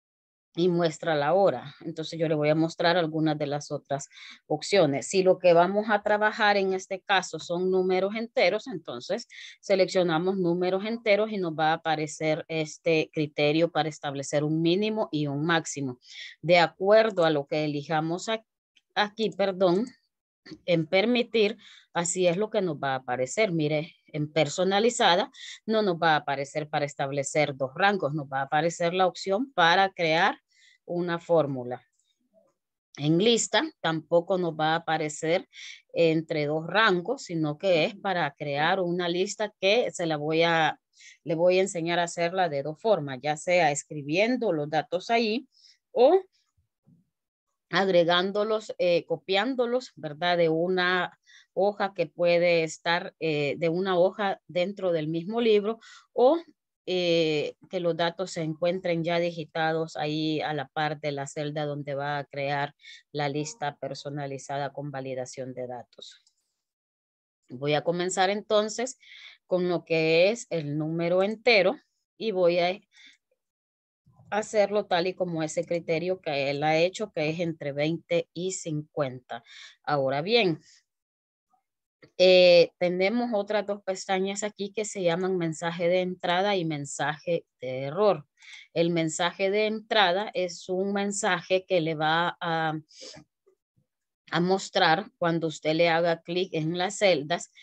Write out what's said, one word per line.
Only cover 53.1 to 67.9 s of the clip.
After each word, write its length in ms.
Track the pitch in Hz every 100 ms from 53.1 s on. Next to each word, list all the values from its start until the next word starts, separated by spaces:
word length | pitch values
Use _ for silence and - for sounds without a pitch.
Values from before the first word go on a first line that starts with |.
| -
eh, 360 | 160 147 143 143
de 100 | 165
una 300 | 175 190 180
hoja 420 | 190 196 196 - _
dentro 440 | 165 180 202 185
del 180 | 165 151
mismo 340 | 165 170 233
libro 380 | 233 208 202 226 - - _
o, 240 | - 254 339 - _ _ _ -
eh, 640 | 180 175 170 160 151 - - -
que 120 | 185
los 140 | 170
datos 360 | 165 170 175 180
se 100 | 175
encuentren 640 | 160 156 175 185 180 165
ya 140 | 165 170
digitados 800 | 175 165 151 165 160 160 160 -
ahí 440 | 151 156 156 151
a 140 | 147
la 140 | 147 143
par 300 | 156 151 151
de 120 | 151
la 140 | 139 139
celda 400 | 160 147 151 147
donde 280 | 143 143
va 220 | 139 143 143
a 80 |
crear 500 | 135 139 139 143 139 _ - - _
la 160 | 147 143
lista 480 | 147 147 - 147 -
personalizada 960 | 135 139 143 147 139 135 - 139 139
con 180 | 139 143
validación 640 | 135 135 127 123 - 131
de 140 | 123 123
datos. 580 | 123 - - - - _ _ _ _ _ _ _ _ _ _ _ _ _
Voy 240 | 123 143
a 100 | 147
comenzar 460 | 170